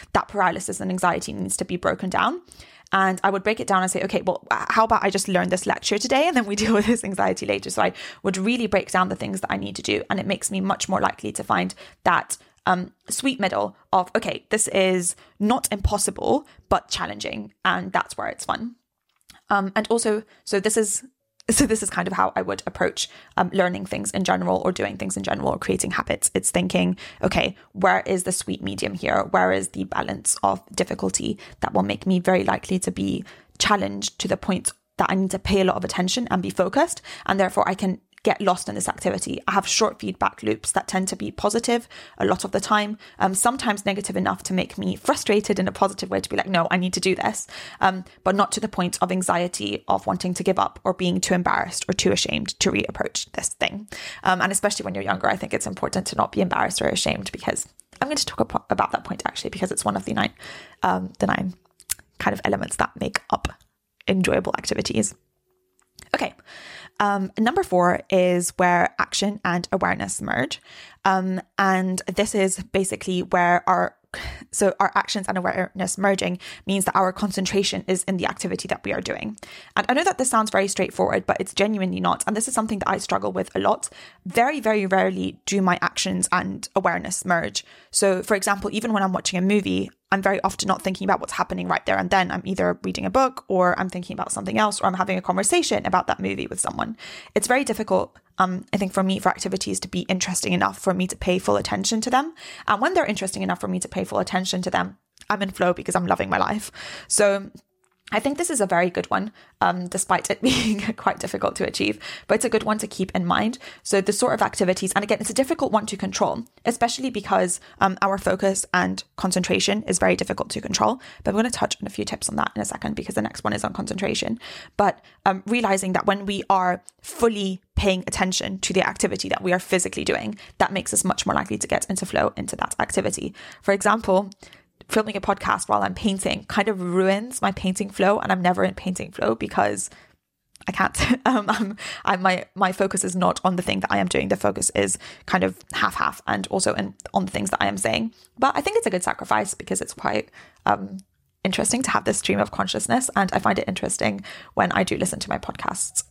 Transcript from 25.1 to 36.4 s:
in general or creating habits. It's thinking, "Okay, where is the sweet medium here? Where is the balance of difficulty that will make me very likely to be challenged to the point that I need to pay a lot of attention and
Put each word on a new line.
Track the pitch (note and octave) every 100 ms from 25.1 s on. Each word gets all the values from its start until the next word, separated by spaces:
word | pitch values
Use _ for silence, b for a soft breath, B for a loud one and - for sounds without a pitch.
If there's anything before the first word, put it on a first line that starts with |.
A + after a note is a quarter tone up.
| G3
in |
general | F#3+ - -
or | -
creating | - F#3+ -
habits. | F3+ - - -
It's | F#3 -
thinking, | F3+ F3+ F3+ F3+ F#3 B B
"Okay, | F3+ - - - B
where | G3+ F#3+ F#3
is | - F#3
the | F#3
sweet | F#3 - -
medium | - - G2+
here? | F3+ - - -
Where | - F#3
is | F#2+ F#3
the | -
balance | - - - - - -
of | G2 F#3 - G3+
difficulty | F#3 - F#3+ - - - B B
that | -
will | G3
make | F#3+ - F#3+
me | F#3
very | F3 F#3
likely | F#3+ F#3 - F#3
to | F#3
be | F#3 - - - B B -
challenged | - G3+ G3 G3+ G#3 -
to | F#3
the | -
point | - F#3 - - _ -
that | F#3+
I |
need | F#3+ F#3+
to | F#3+
pay | - G3
a |
lot | F#3 -
of |
attention | F#3 - F#3 - A#3
and | F#3+